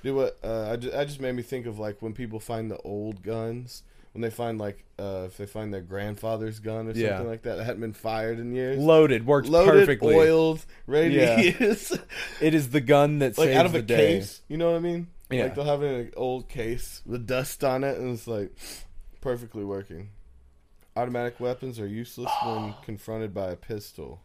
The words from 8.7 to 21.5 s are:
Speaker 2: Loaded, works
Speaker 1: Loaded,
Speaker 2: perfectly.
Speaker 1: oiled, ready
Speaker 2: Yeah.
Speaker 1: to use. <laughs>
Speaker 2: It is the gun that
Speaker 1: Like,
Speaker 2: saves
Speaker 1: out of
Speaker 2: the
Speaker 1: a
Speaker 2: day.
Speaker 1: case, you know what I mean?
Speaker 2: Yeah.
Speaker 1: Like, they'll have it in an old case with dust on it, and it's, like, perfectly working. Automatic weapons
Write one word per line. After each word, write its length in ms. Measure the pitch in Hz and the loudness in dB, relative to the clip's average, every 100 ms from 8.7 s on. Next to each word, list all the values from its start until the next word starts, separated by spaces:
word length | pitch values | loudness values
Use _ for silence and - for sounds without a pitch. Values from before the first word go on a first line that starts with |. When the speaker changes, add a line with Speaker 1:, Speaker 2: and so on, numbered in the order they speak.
| 135 | 0
Speaker 2:
Loaded, 480 | 151 160 156 117 113 | 6 8 8 4 4
works 220 | 143 135 | 2 6
Speaker 1:
Loaded, 220 | 165 190 | 6 10
Speaker 2:
perfectly. 420 | 202 196 135 - | 10 8 6 6
Speaker 1:
oiled, 500 | 160 160 160 160 160 - - - | 8 8 6 4 0 -8 -18 -2
ready 280 | 143 165 139 | 2 4 6
Speaker 2:
Yeah. 200 | 123 113 | 6 6
Speaker 1:
to 280 | 175 175 226 | 4 4 2
use. 260 | 220 - 294 - - | 0 -4 -6 -6 -12
<laughs> 220 | - - | -12 0
Speaker 2:
It 140 | 156 | 2
is 160 | 156 131 | 2 2
the 100 | 143 | 0
gun 380 | 123 143 147 147 | 6 6 6 4
that 180 | 135 107 | 0 2
Speaker 1:
Like, 120 | 156 | 4
Speaker 2:
saves 100 | 135 | 6
Speaker 1:
out 80 | 175 | 4
of 60 | |
Speaker 2:
the 60 | 165 | 2
Speaker 1:
a 20 | |
Speaker 2:
day. 140 | 107 117 107 - | 2 4 6 4
Speaker 1:
case, 220 | 101 - - | -2 -14 -10
you 80 | 151 | -2
know 140 | 170 | 0
what 60 | 170 | 2
I 40 | |
mean? 280 | 175 170 170 - - | -2 -4 -6 -14 -4
Speaker 2:
Yeah. 120 | 131 | -2
Speaker 1:
Like, 120 | 117 127 | 0 -2
they'll 80 | |
have 180 | 147 143 | -2 0
it 40 | 143 | 0
in 80 | 127 | -2
an 120 | 117 - | -6 -4
old 320 | 127 127 117 | -4 -4 -8
case 540 | 135 113 120 - - | -8 -4 -4 -6 -12
with 220 | - 120 110 | -8 -8 -2
dust 360 | 127 135 - | -4 -4 -2
on 180 | 139 131 | 0 0
it, 140 | 139 92 | -2 -4
and 160 | 127 | -6
it's, 120 | 117 - | -8 -6
like, 240 | 110 101 - - - - - - - | -6 -6 -12 -16 -16 -16 -16 -18 -10
perfectly 440 | 139 120 117 110 | -6 -6 -8 -10
working. 460 | 101 98 98 85 101 101 - - - _ _ _ - - | -8 -8 -10 -14 -16 -18 -20 -20 -20 _ _ _ -10 -6
Automatic 420 | 123 120 120 120 | -4 -2 -4 -4
weapons 380 | 123 | -6